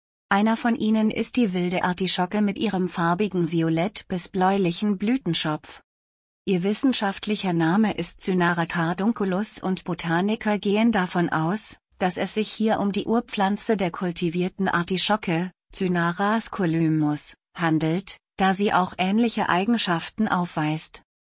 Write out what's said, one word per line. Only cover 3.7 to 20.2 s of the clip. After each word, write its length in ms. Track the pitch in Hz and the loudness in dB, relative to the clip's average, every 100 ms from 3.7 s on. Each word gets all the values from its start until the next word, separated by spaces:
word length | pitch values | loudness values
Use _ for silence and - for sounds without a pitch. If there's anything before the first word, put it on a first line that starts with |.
| 165 185 - - | 2 0 -4 -6
bis 220 | 180 - | -6 -4
bläulichen 680 | 190 185 202 180 170 208 190 | 0 2 2 0 0 -2 0
Blütenschopf. 840 | 208 262 - 160 160 151 - - _ _ _ _ _ _ | 0 0 0 0 0 -4 -8 -20 _ _ _ _ _ _
Ihr 180 | - 180 | -2 0
wissenschaftlicher 920 | 190 214 269 240 202 196 - 208 190 | 0 0 0 2 -2 -4 -4 -4 0
Name 420 | 170 160 185 220 - | 2 2 4 2 0
ist 240 | 170 - | -6 -6
Cynara 460 | - 185 175 175 165 | -2 2 2 2 -2
cardunculus 960 | 175 165 175 196 226 190 185 214 - | -2 -2 0 0 0 0 -2 -2 -4
und 220 | 190 185 | -2 -4
Botaniker 800 | - 170 170 170 202 214 214 208 | -4 -4 0 0 0 0 0 0
gehen 320 | 208 202 233 | 2 2 4
davon 360 | 214 180 180 170 | 2 0 0 0
aus, 480 | 160 160 208 - - _ - | 0 0 -2 -4 -8 _ -4
dass 180 | 185 175 | -2 0
es 180 | 185 | -2
sich 180 | - 214 | -2 -4
hier 260 | - 220 214 | 0 0 0
um 140 | 202 | 0
die 140 | 196 - | -2 0
Urpflanze 680 | 226 240 - 196 202 - 220 | -2 -2 -2 0 0 0 0
der 140 | 185 | 0
kultivierten 760 | - 185 170 175 170 180 - 190 | -2 -4 -2 -2 0 -2 -2 -2
Artischocke, 840 | 170 175 190 - 208 - 165 185 - _ | 0 0 0 2 0 0 -2 -2 -8 _
Cynara 640 | - 185 180 170 170 202 226 | -4 0 0 0 0 0 0
ascolumus, 960 | - - 180 160 160 156 151 151 - - _ | -2 -2 0 2 2 4 2 0 -4 -10 _
handelt, 600 | - 170 160 156 170 196 - _ - | -4 0 2 2 -2 -4 -10 _ -2
da 180 | 190 | 2
sie 180 | 190 202 | 2 2
auch 220 | 170 185 - | 2 0 -2
ähnliche 520 | 185 208 233 220 196 | 0 2 2 0 0
Eigenschaften 800 | 170 196 233 - 165 - - | 0 2 0 0 -2 -4 -4